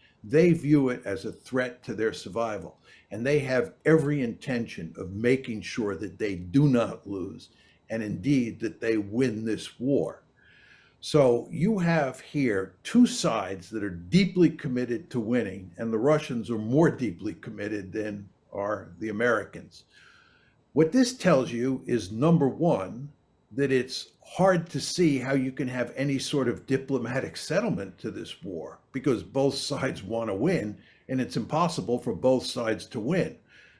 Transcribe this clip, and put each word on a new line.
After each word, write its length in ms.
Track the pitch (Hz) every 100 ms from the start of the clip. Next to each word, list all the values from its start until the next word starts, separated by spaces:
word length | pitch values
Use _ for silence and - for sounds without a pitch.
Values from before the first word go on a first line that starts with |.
| _ _
They 300 | 107 143 175
view 380 | 160 143 147 131
it 120 | 123
as 200 | 101 95
a 80 | 110
threat 500 | 90 - 127 127 -
to 120 | -
their 180 | 101 110
survival, 680 | 95 104 95 113 104 87 - _ - _
and 160 | 104 127
they 140 | 147
have 340 | 127 127 - -
every 380 | 151 160 143 147
intention 720 | 120 - - 120 110 - 82 78
of 140 | 92
making 520 | 98 120 135 131 107
sure 340 | 90 - 104 95
that 200 | 101 85
they 200 | 107 92
do 320 | 90 139 147
not 400 | 120 104 - 101
lose, 400 | 98 87 95 - _ _ _ _
and 140 | 113
indeed 560 | 107 95 110 139 113 98
that 200 | 110 -
they 180 | 117 110
win 460 | 101 113 131 107
this 360 | 113 104 - -
war. 420 | 123 131 78 - _ _ _ _ _ - _ _
So 480 | - 156 131 120 -
you 300 | - 190 208
have 400 | 175 165 139 -
here 560 | - 151 127 98 95 -
two 220 | - 240 247
sides 600 | - 160 110 95 95 -
that 120 | 110
are 80 | 101
deeply 600 | 87 87 180 202 185 165
committed 600 | - 147 123 120 117 -
to 80 | 127
winning, 520 | 107 123 104 95 95 -
and 160 | 113
the 60 | 110
Russians 520 | 131 156 - 117 110
are 80 | 113
more 320 | 110 135 165
deeply 440 | - 117 85 101
committed 580 | 87 - 101 101 104 95
than 360 | 107 107 101 101 _ _
are 400 | 95 101 101 98 85
the 80 | 110
Americans. 760 | 104 120 110 90 82 - - _ _ - _ _ _ _ _ _
What 200 | 135 160
this 220 | 262 247
tells 360 | - 185 139 120
you 320 | 117 127 127
is, 280 | - 120 92
number 360 | 110 156 165 135
one, 600 | 110 165 113 92 113 147 - _ _ _
that 200 | 113 139
it's 400 | 131 123 - - _
hard 440 | - - 190 185 170
to 120 | 139
see 380 | - - 170 135
how 160 | 127
you 180 | 139 131
can 160 | 131 127
have 240 | 123 120
any 240 | - 143 135
sort 300 | - 143 123
of 180 | 95 -
diplomatic 680 | 135 135 135 117 131 - -
settlement 600 | - 165 220 113 95 -
to 140 | 113
this 320 | 98 82 -
war, 380 | - 85 73 - _
because 300 | 135 147 110
both 320 | 87 139 139
sides 480 | 135 - 131 135 165
want 260 | 98 113 110
to 60 |
win, 420 | 95 151 160 104 101 - _ -
and 120 | 131
it's 160 | 120 139
impossible 640 | 101 151 170 - 95 123
for 140 | -
both 320 | 92 127 127
sides 420 | 123 123 113 107 -
to 120 | 117
win. 380 | 110 180 - - _ - -